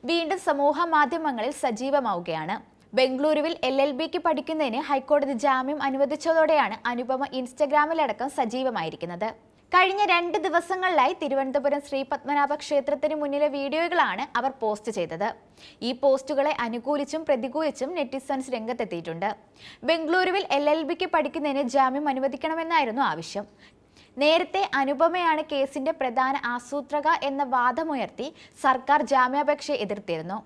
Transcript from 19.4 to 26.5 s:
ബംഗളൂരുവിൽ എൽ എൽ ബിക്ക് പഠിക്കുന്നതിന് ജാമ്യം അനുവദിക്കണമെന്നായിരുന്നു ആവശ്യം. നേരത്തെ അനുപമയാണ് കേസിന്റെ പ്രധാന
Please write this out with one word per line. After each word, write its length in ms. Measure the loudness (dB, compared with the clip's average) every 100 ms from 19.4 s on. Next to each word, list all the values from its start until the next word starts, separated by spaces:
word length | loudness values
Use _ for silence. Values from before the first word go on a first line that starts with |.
| _ _ -20 -8 -2
ബംഗളൂരുവിൽ 560 | 0 2 2 2 0 0 0
എൽ 80 | 2
എൽ 80 | 2 0
ബിക്ക് 200 | -4 0 0
പഠിക്കുന്നതിന് 480 | 0 -2 -2 -2 0 2
ജാമ്യം 320 | 2 2 -2
അനുവദിക്കണമെന്നായിരുന്നു 880 | -2 -2 -2 -4 -4 0 0 2 0 0
ആവശ്യം. 360 | -2 -6 -8 -10 _ -20 _ _ -20 -20 0
നേരത്തെ 400 | 4 4 2 -2 0 0
അനുപമയാണ് 640 | 0 2 2 4 2 0 0
കേസിന്റെ 400 | -2 -2 -2 -4 -2
പ്രധാന 360 | -2 0 0 0 -4